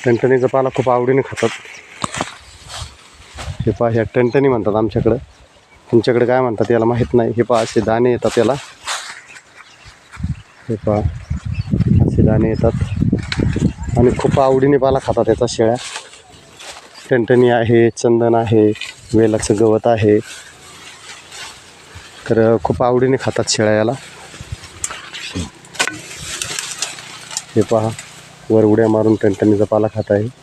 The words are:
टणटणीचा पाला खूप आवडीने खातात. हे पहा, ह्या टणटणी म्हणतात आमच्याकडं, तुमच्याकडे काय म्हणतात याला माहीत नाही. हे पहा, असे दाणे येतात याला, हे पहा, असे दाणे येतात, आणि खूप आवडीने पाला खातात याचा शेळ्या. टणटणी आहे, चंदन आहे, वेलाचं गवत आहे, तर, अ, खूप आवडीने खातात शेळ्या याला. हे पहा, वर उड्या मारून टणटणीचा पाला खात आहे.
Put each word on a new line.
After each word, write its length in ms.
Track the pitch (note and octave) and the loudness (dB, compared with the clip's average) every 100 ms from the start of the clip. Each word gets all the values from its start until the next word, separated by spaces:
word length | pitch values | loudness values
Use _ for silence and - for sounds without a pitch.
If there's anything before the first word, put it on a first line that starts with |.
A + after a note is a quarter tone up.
टणटणीचा 420 | B2+ A#2 B2+ C3 B2 | 0 0 2 2 2
पाला 220 | C3+ C3 | 0 0
खूप 160 | - B2 | -2 0
आवडीने 320 | B2 B2 C3+ | 0 2 0
खातात. 260 | A#2+ - A2+ - - - - - - - - - - - - - - - - - - - | -2 -4 -4 -4 -18 -20 -20 -12 -10 -8 -10 -10 -20 -20 -18 -16 -16 -20 -20 -20 -20 -16
हे 320 | - - A#2 | -14 -4 -4
पहा, 200 | G#2+ A#2 | 0 0
ह्या 120 | A2+ A2 | 0 0
टणटणी 340 | B2+ B2 C#3 C#3 | 0 2 2 2
म्हणतात 280 | B2 G2+ G#2 | 2 0 0
आमच्याकडं, 400 | A2 A2+ A2+ B2 - - - _ _ - - | 0 0 0 -2 -4 -20 -20 _ _ -20 0
तुमच्याकडे 340 | A#2+ A#2+ A#2+ A#2+ | 2 2 0 2
काय 140 | B2+ | 2
म्हणतात 300 | B2+ G#2+ A#2+ | 0 -2 0
याला 140 | A#2 | 2
माहीत 300 | A2 A#2+ A#2 | 2 0 0
नाही. 160 | A#2+ A#2 | 2 0
हे 120 | A2+ | -2
पहा, 180 | A2+ A#2 | 0 0
असे 200 | A2+ A#2 | 0 -2
दाणे 300 | G#2 A2+ B2 | 0 0 0
येतात 280 | A#2 A2 - | 0 0 0
याला, 160 | A2 C#3 - - - - - - - - _ - - - - - _ - - - - - - | 0 -2 -8 -16 -12 -12 -12 -18 -20 -20 _ -20 -20 -20 -20 -20 _ -10 -10 -10 -14 -20 -8
हे 60 | |
पहा, 240 | A2 - G#2 - - - - - - - - - - | -4 -2 0 -2 -6 -8 -8 -6 -8 -4 -2 2 2
असे 200 | - - A2 | 2 2 2
दाणे 220 | G#2+ A2 | 2 0
येतात, 240 | A2 A2+ - - - - - - - - - - - - A#2+ | 0 0 0 -6 -2 -2 -2 -4 -2 -2 0 -2 -2 -4 2
आणि 200 | A#2+ - | 2 2
खूप 220 | - - | 0 2
आवडीने 360 | C3+ C3+ C#3 C#3+ | 2 4 4 4
पाला 220 | C3 C3 | 2 0
खातात 260 | - A2 A2 | -2 0 0
याचा 180 | G#2+ A#2+ | 0 0
शेळ्या. 280 | - A2+ B2 - - - - - - - - - - - - - | 0 0 0 -6 -14 -18 -20 -20 -20 -20 -20 -20 -20 -20 -20 -2
टणटणी 400 | C3 G#2+ B2 B2 | 0 4 4 4
आहे, 400 | A#2+ A2+ A#2 A#2 | 4 4 4 4
चंदन 440 | - A#2+ A#2 A#2 | 2 0 2 2
आहे, 380 | A#2 A2 A2+ G#2+ G#2+ - - - | 2 2 4 4 0 -10 -18 -2
वेलाचं 400 | G#2+ A2 G#2+ - G#2 | 2 2 0 0 2
गवत 260 | A2 A2 A#2 | 4 4 2
आहे, 580 | A2+ G#2+ G#2 - - - - - - - - - - - - - - - - - - - - - | 2 4 2 0 -18 -20 -20 -20 -20 -20 -20 -20 -20 -20 -18 -18 -20 -20 -20 -20 -20 -20 -18 -2
तर, 240 | A2+ A2+ | 2 4
अ, 20 | A2+ | 2
खूप 180 | - - | 0 0
आवडीने 340 | B2 B2 C3 C3 | 0 2 2 0
खातात 240 | - - A2+ | -2 -2 -2
शेळ्या 260 | - G#2+ | 0 2
याला. 180 | G#2+ G#2+ C3+ - - - - - - - - - - - - - F#2 E2 - - - - - - - - - - - - - - - - - - - - A2+ | 2 0 -4 -12 -20 -20 -20 -14 -14 -16 -14 -12 -12 -16 -16 -12 -10 -12 -14 -20 -8 -8 -8 -16 -16 -14 -12 -10 -10 -10 -12 -12 -12 -18 -20 -14 -14 -4 -2
हे 60 | |
पहा, 260 | G2 A2+ A2 A2 - - - - - | 0 0 0 -6 -16 -20 -20 -20 0
वर 140 | A2 | 2
उड्या 240 | G#2+ G#2+ A2 | 4 4 4
मारून 260 | A2 A2 | 2 2
टणटणीचा 500 | G#2+ G#2+ F#2+ G#2+ G#2 | 2 0 2 2 2
पाला 220 | G#2 G#2+ G#2+ | 2 0 0
खात 160 | G#2+ - | -4 0
आहे. 140 | G#2 A2+ - | 0 0 -10